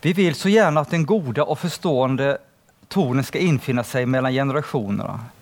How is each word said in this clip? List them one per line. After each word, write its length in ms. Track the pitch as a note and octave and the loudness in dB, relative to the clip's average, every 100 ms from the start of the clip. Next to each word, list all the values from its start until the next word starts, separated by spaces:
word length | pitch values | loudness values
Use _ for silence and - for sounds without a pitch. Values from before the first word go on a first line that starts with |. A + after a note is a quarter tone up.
Vi 120 | D3+ F3+ | 0 2
vil 160 | F3+ | 2
så 160 | C#3 F#3+ | 2 2
gjerne 320 | G#3+ G3 D3+ | 4 4 2
at 80 | D3 | 0
den 140 | E3+ D3+ | -2 2
gode 380 | G#3+ C#3+ A2+ D3 | 0 0 -2 -2
og 140 | D#3 | -2
forstående 720 | F3+ - F#3 C3+ B2+ C3 C#3 C#3 - _ _ _ _ | -4 -4 -2 0 2 2 0 -2 -6 _ _ _ _
tonen 320 | G3 C#3+ B2+ | -2 0 0
skal 240 | C3 - F3+ | -2 0 2
innfinne 380 | C3+ - B2 A#2 | 2 0 -2 -2
seg 220 | C3 B2 | -2 0
mellom 240 | C3 C3 | 0 0
generasjonene 880 | C3 C#3 C3+ C#3+ C3+ G2+ G2+ - G2+ A2+ - | 0 0 -2 -2 -4 -2 -4 -4 -8 -12 -18